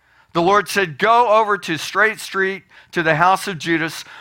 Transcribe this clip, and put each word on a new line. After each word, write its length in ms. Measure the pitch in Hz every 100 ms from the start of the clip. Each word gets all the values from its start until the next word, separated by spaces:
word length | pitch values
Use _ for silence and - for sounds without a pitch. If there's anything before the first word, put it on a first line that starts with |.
| _ _ _
The 80 | 170
Lord 260 | 175 202 190
said, 300 | 202 185 139
"Go 420 | 208 233 240 214
over 180 | 214 196
to 180 | - 156
Straight 420 | - 190 214 196
Street 440 | - 190 190 190 _ - _
to 100 | 175
the 140 | 160 151
house 320 | 175 190 -
of 120 | 170
Judas. 440 | 151 160 160 - - -